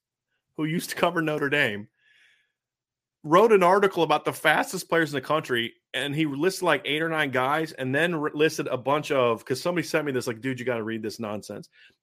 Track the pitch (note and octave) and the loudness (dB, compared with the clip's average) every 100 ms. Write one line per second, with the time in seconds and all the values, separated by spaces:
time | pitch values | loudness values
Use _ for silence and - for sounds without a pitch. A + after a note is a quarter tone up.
0 | _ _ _ _ _ - D#3 E3+ - - | _ _ _ _ _ -8 -4 -4 -6 0
1 | F3 F3 D#3 D3+ C#3+ D3 C3 G#2 G#2 _ | 0 0 -2 -2 0 2 0 -2 -10 _
2 | _ _ _ _ _ _ _ _ _ _ | _ _ _ _ _ _ _ _ _ _
3 | _ _ D3+ F3 A3+ G#3 F3 G3+ G3 F3 | _ _ 4 6 8 6 6 6 4 2
4 | D#3 D3+ D3+ C3+ D#3 D#3+ - F#3 - E3 | 2 0 -2 0 2 2 0 -6 -2 0
5 | D#3 C#3+ - D3+ D3+ A#2+ A#2 - _ C3 | 0 -2 -2 -2 0 -2 -2 -8 _ -6
6 | C#3 C#3+ D#3 C#3 F3 F#3 F3 D3 - D3+ | -4 -2 -2 0 -2 0 0 0 0 -2
7 | E3 D#3 D3 B2+ B2+ D3+ D#3+ - C3 C#3 | -2 -2 0 0 0 0 -2 -6 -2 0
8 | E3+ E3 D3 D3 D#3 - C#3+ B2+ B2+ D3+ | 0 0 -2 2 2 2 -4 -4 0 -2
9 | D3 C#3 B2 A2+ - C3 F3 F3 D3+ D#3+ | 0 2 2 0 -2 -4 -2 -4 -2 -2
10 | D3 B2+ B2+ A2 C3 B2 A#2+ A#2 G#2+ A2+ | -2 -4 -4 -6 -6 -6 -4 -4 -4 -6
11 | A2 F#2+ A2 G#2 - G#2 - _ _ _ | -6 -6 -6 -8 -10 -14 -16 _ _ _